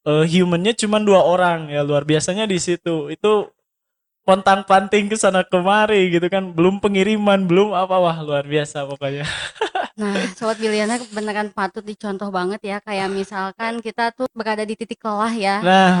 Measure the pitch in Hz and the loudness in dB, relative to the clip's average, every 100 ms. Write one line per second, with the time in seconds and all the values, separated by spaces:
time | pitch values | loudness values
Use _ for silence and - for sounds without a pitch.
0 | 147 151 165 180 180 170 196 233 208 214 | -2 2 2 2 2 2 0 -2 0 0
1 | 208 190 151 180 180 165 151 147 147 143 | 4 6 6 4 2 0 -4 -4 0 0
2 | 147 151 147 190 214 180 180 175 175 160 | 2 0 0 -4 -2 -2 -2 -4 -2 -4
3 | 143 156 208 208 - _ _ _ _ _ | -6 -2 2 2 0 _ _ _ _ _
4 | _ _ - 190 196 196 196 190 196 208 | _ _ 2 4 4 2 4 2 4 0
5 | 202 220 196 185 180 185 180 208 214 208 | 0 0 2 2 0 0 2 2 4 2
6 | 185 170 175 190 185 165 180 196 208 196 | 2 2 0 -2 -2 2 2 2 0 2
7 | 196 214 208 196 185 175 214 180 185 185 | 2 2 2 2 4 2 2 0 0 2
8 | 175 165 151 143 139 151 147 147 139 139 | 2 0 -2 -2 0 -2 -2 -6 -8 -6
9 | 139 143 147 - - - 427 392 277 - | -6 -6 -8 -8 -12 -6 -6 -4 -8 -6
10 | 208 196 185 185 220 220 220 214 214 240 | -4 -4 -6 -6 -6 -4 -2 -2 -2 -4
11 | 233 208 214 208 208 208 190 220 208 208 | -6 -8 -6 -4 -6 -6 -6 -6 -14 -12
12 | 214 190 202 190 180 214 208 202 - 196 | -10 -8 -6 -4 -4 -6 -8 -10 -6 -6
13 | 190 196 196 196 190 - 226 233 220 226 | -4 -4 -6 -8 -8 -8 -8 -6 -8 -4
14 | 233 - 254 226 214 214 214 220 220 233 | -4 -4 -8 -6 -6 -4 -6 -8 -10 -8
15 | 226 208 226 233 196 202 180 190 185 180 | -6 -2 -2 -2 -2 0 4 4 6 4